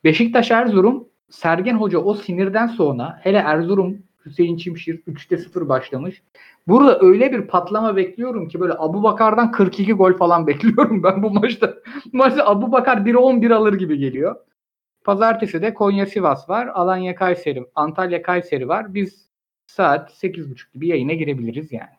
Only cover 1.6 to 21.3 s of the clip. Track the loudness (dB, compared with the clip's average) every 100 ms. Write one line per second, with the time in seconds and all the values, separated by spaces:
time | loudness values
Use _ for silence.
1.6 | 0 -2 0 0 -2 -4 -6 -4 -2 0
2.6 | -2 0 -2 -2 -8 -6 0 0 2 -2
3.6 | 0 0 -2 -6 _ _ -14 -2 -2 -2
4.6 | -8 -10 -10 -12 -12 -16 -8 -8 -6 -8
5.6 | -2 -4 -4 -10 -10 -14 _ _ -20 _
6.6 | 2 6 6 8 6 6 4 0 -2 -2
7.6 | 0 -2 0 -2 -4 -6 -8 -6 -8 -4
8.6 | -4 -2 -4 0 0 2 2 2 0 2
9.6 | 0 2 -2 4 4 4 2 2 2 2
10.6 | 2 2 2 2 0 0 -2 0 -2 0
11.6 | -4 -4 -16 -18 -8 2 2 4 2 2
12.6 | 2 2 2 0 2 4 4 4 4 4
13.6 | 4 0 -2 -2 -4 -2 -4 -6 _ _
14.6 | _ _ _ _ -2 2 2 0 -4 -2
15.6 | -4 0 0 0 -2 0 0 -2 -4 -6
16.6 | -4 -2 -2 -2 -4 -2 -2 -2 -4 -8
17.6 | -8 -4 -4 -4 -4 -4 -4 -4 -4 -6
18.6 | -4 -4 -4 -6 -6 _ _ _ _ _
19.6 | _ -2 0 0 -4 _ -8 -8 -14 -18
20.6 | _ -8 -2 -2 -2 -4 -4